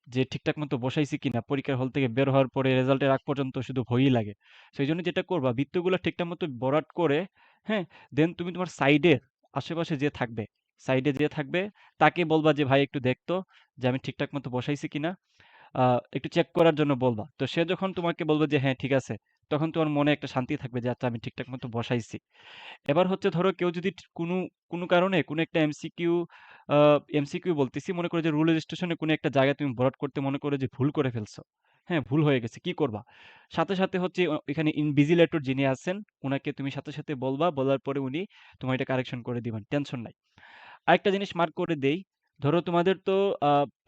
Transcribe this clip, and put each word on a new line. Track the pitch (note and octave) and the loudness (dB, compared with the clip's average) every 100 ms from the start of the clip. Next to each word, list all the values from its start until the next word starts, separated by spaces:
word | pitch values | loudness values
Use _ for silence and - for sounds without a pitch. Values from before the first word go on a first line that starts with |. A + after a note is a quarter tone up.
| - | -6
যে | B2 | -2
ঠিকঠাক | B2+ - - D3+ | -2 -2 -4 -4
মতো | D3 C3 | -4 -4
বসাইছি | B2+ D#3 D3 C#3+ | -2 -2 -2 -2
কিনা, | C#3 A#2 | -4 -4
পরীক্ষার | - C#3 C3+ B2+ | -4 -4 -2 -2
হল | C3 | -2
থেকে | C#3+ C3 | 0 0
বের | A2+ C3+ | 2 2
হওয়ার | C3+ C3 | 4 2
পরে | C#3 C3 | 2 2
রেজাল্টের | C3 B2+ C3+ C#3 | 2 4 2 4
আগ | C3+ - | 2 0
পর্যন্ত | C#3 C3 C3+ | -4 -4 -4
শুধু | A#2+ C3 | -6 -6
ভয়ই | A#2 B2 C3+ | 0 2 4
লাগে। | A#2+ G#2 G2+ _ - - | 4 0 -8 _ -20 -14
সেই | - C#3 | -4 -2
জন্য | E3 | -2
যেটা | F3 F3 | -2 -4
করবা, | F3+ F3+ C3 | -2 -2 0
বৃত্তগুলো | A#2 C#3 F3+ F3+ F3+ | 0 -2 -2 0 0
ঠিকঠাক | F3+ - E3+ | -2 -4 -6
মতো | F3 F3 B2 | -6 -8 -4
ভরাট | B2+ D3+ - | 0 0 0
করে, | - E3 C#3+ G3 _ _ _ - | 0 0 0 -2 _ _ _ -4
হ্যাঁ, | G#3+ E3+ - - | -4 -4 -12 -4
then | B2 E3 | 0 0
তুমি | E3+ F3 | 0 -6
তোমার | E3+ F3+ | -6 -6
সাইডে | - C#3 D3 E3+ C3 - _ _ | 0 4 4 6 4 0 _ _
আশেপাশে | C#3+ - E3 E3 D3 | -8 -6 -4 -4 -2
যে | C#3+ | -2
থাকবে, | - B2 A2+ G#2 _ _ _ | -2 -6 -6 -10 _ _ _
সাইডে | - C3 C3+ | -2 0 2
যে | C3+ D3 | 2 0
থাকবে | - C3+ E3+ G3+ - - - | -2 -4 -4 -4 -8 -20 2
তাকে | D3+ F3 | 2 4
বলবা | E3 D#3+ D#3 | 2 4 4
যে, | C#3+ | 2
"ভাই | C3+ C#3 | 4 4
একটু | C#3+ C#3+ | 2 0
দেখতো | B2 B2+ - F3+ F#3+ _ _ - | -2 -2 -2 -6 -6 _ _ -4
যে | B2 | -2
আমি | C3 | -2
ঠিকঠাক | - - C#3+ | -4 -6 -6
মতো | C#3+ B2+ | -6 -6
বসাইছি | B2 B2 D3 D#3 | -6 -4 -4 -6
কিনা।" | D3+ D#3 F#3+ _ _ _ - - | -6 -6 -6 _ _ _ -20 -8
আহ, | C3+ B2+ B2 - | 0 2 2 -2
একটু | D3 D3+ | -8 -2
চেক | - D#3 | -2 0
করার | E3+ E3 | 4 4
জন্য | D3+ D3 | 4 2
বলবা। | C3 B2+ A2 F#2+ - | 2 0 0 -6 -6
তো | C3+ | -4
সে | - | -2
যখন | E3 F#3 F#3+ | -2 -2 -4
তোমাকে | F3+ E3+ E3 | -4 -4 -2
বলবে | D#3+ D3+ D3+ | 0 2 2
যে, | C#3+ | 2
"হ্যাঁ, | C3+ | 0
ঠিক | B2+ C3 | -2 0
আছে," | C3+ - A2+ _ _ _ | 0 -2 -8 _ _ _
তখন | D3+ D#3+ | -2 0
তোমার | E3 D#3 | 0 0
মনে | D3 D3 | 2 2
একটা | D3 C#3 | 0 -2
শান্তি | C3+ B2+ D3 | -4 -4 -6
থাকবে | A#2+ A#2+ | -6 -4
যে, | A#2+ | -4
"আচ্ছা, | A#2+ B2+ | -2 -4
আমি | A#2 | -4
ঠিকঠাক | - - B2+ | -8 -10 -10
মতো | B2+ B2 | -10 -8
বসাইছি।" | A#2 A#2 B2 G#2+ - - _ - - - - - | -6 -2 -2 -4 -12 -16 _ -20 -20 -20 -10 -2
এবার | D3 F#3 | 2 2
হচ্ছে | F#3 G3 | 0 0
ধরো | E3 F3+ | 2 0
কেউ | F3 F3+ | 0 -2
যদি | F3 F3+ | -2 -4
ঠ-, | - - | -6 -12
কোনো, | - E3+ F#3 F3+ - _ | -8 -4 -4 -6 -10 _
কোনো | F3 F3 | -8 0
কারণে | F3+ F#3 F#3 | 2 4 2
কোনো | - D3+ | 0 -2
একটা | D#3 E3+ | -2 0
এমসিকিউ, | D3+ D3 D#3+ - E3+ E3+ E3+ - - - - | 0 -2 -10 -4 0 0 -2 -10 -20 -20 0
আহ, | D3 D3 D3 - | 4 6 6 2
এমসিকিউ | D3+ C#3+ F3 F#3+ | -2 -2 -4 -2
বলতেছি, | D#3 C3 D3 E3 | 0 0 -2 -6
মনে | F3 E3+ | -4 -2
করো | E3+ | -2
যে | D#3+ | 0
রুল | D3 D#3+ | 2 4
রেজিস্ট্রেশনে | D#3+ - E3 F3+ E3 | 2 0 -6 -4 -2
কোনো | D#3 | 0
একটা | D3+ D#3 | 0 2
জায়গায় | C3 C3+ | 4 4
তুমি | C#3 C#3+ | 2 -2
ভরাট | A#2 C3 - | 0 0 0
করতে | C#3+ D3+ | -6 -4
মনে | C#3 C#3 | -4 -4
করো | D3 C#3+ | -2 -2
যে | C3 | -4
ভুল | - C3+ | -2 -2
করে | D3+ C3+ | 0 -2
ফেলছো। | A#2 G#2 - - _ _ _ - | -4 -8 -12 -20 _ _ _ -4
হ্যাঁ, | E3+ | -4
ভুল | - D3 | 0 2
হয়ে | D3 C3 | 4 2
গেছে, | A2+ - | 0 -6
কি | F3 | -8
করবা? | - C#3 G#2 - _ - - _ | -2 -2 -4 -12 _ -20 -20 _
সাথে | - E3 F#3 | -4 -2 0
সাথে | F#3+ F#3 | 0 -2
হচ্ছে | F3+ - F3 | -2 0 0
ও-, | D3 - | 0 -4
এখানে | D3 D#3 | -2 0
ইনভিজিলেটর | D3 D3+ C#3 D3 E3+ E3 E3 | 0 0 2 4 6 4 2
যিনি | C3 C3 C#3 | -2 0 0
আছেন, | C3 - G3 G#3+ _ | 0 -4 -8 -10 _
ওনাকে | C3+ C3+ D#3 | -4 -4 -4
তুমি | C3+ C#3 | -6 -8
সাথে | C#3 C#3+ | -8 -10
সাথে | D3+ D3+ | -10 -8
বলবা, | C#3 C3 C3+ F3 | -6 -4 0 0
বলার | C#3 C3+ C#3 | 0 0 0
পরে | - C#3 | -2 -4
উনি | C3 C#3+ G#3 - - _ | -4 -4 -8 -12 -20 _
তোমার | B2+ | -4
এটা | C3 | -2
কারেকশন | C3+ C3 B2+ B2+ | 0 -2 -4 -8
করে | A#2 A#2+ | -6 -6
দিবেন, | A#2 A2 | -4 -8
টেনশন | G#2 C#3+ C#3 B2+ | -4 -4 -4 -8
নাই। | G#2+ - _ _ - - - - - | -10 -16 _ _ -20 -20 -20 -4 2
আরেকটা | C#3 G3+ | 2 4
জিনিস | G3 G3 F3 | 0 -2 -2
মার্ক | E3+ | -2
করে | F#3 E3+ D#3+ | -2 -4 0
দেই, | C3+ E3 - _ _ _ | 0 -2 -6 _ _ _
ধরো | C3+ E3 | 0 0
তোমাদের | E3+ E3+ F3 F#3+ | 2 2 2 0
তো, | - F#3+ G3 - | 0 2 2 2
আহ, | C#3+ C#3+ C#3 - | 2 2 2 -4